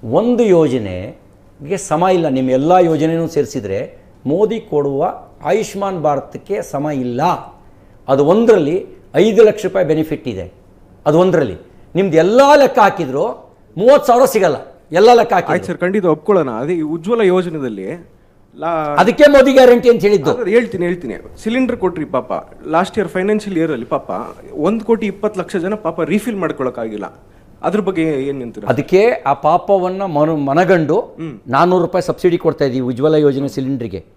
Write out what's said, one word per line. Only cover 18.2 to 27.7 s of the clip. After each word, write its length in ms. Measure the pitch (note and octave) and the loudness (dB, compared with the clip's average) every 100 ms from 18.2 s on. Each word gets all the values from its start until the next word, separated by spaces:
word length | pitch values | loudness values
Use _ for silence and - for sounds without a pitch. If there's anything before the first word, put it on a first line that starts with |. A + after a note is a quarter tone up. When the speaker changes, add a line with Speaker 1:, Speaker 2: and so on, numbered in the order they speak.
| _ _ _ A#2+ | _ _ _ -10
Speaker 2:
ಲಾ-, 440 | D#3 E3 D3+ D3 | -6 -4 -2 0
Speaker 1:
ಅದಕ್ಕೆ 300 | F#3+ - D4 | 2 6 6
ಮೋದಿ 220 | C#4+ C4 | 8 6
ಗ್ಯಾರಂಟಿ 380 | C4 B3+ A#3+ A#3+ | 6 8 6 4
ಅಂತ 100 | A#3 | 2
ಹೇಳಿದ್ದು. 360 | G3+ G3+ D3+ - | 4 2 0 -2
Speaker 2:
ಅದೇ 140 | G#3 | 0
ಹೇಳ್ತೀನಿ, 360 | A3+ A#3 F#3 F3 | 0 0 -4 -4
ಹೇಳ್ತೀನಿ. 280 | F3+ B2 F2+ - - | -4 -8 -12 -14 -10
ಸಿಲಿಂಡರ್ 340 | A3 A#3+ B3+ A#3+ | -6 -2 -2 -2
ಕೊಟ್ರಿ 280 | F3+ E3 | -4 -6
ಪಾಪ, 280 | D3 - - F#3 - - C#3+ | -6 -6 -4 -8 -8 -18 -4
ಲಾಸ್ಟ್ 320 | E3 F#3+ - | -2 -2 -4
ಇಯರ್ 100 | F3 | -4
ಫೈನಾನ್ಷಿಯಲ್ 500 | F#3 F#3+ G#3+ G#3 F3 | -4 -2 -4 -4 -4
ಇಯರ್ 140 | D#3+ | -2
ಅಲ್ಲಿ 140 | C3 A#2 | -4 -6
ಪಾಪ 260 | C#3+ - F#2+ A#2+ - - | -8 -6 -10 -10 -16 -16
ಒಂದ್ 300 | - D#3 A3+ | -4 -2 -2
ಕೋಟಿ 240 | G#3+ A3+ G#3 | -2 -2 -2
ಇಪ್ಪತ್ತು 340 | - G#3+ G#3 | -4 -6 -6
ಲಕ್ಷ 160 | E3+ - | -6 -6
ಜನ 180 | F3 | -4
ಪಾಪ 260 | G#3+ D#3+ D#3+ | -6 -6 -6
ರೀಫಿಲ್ 360 | D#3 G3+ A3+ G#3 | -2 -2 -4 -6
ಮಾಡ್ಕೊಳಕ್ಕಾಗಿಲ್ಲ. 880 | D#3+ - B2+ A#2+ A2+ G#2 F#2+ - - - _ - | -6 -4 -6 -6 -10 -10 -12 -14 -20 -20 _ -6
ಅದ್ರ 180 | D#3 | -4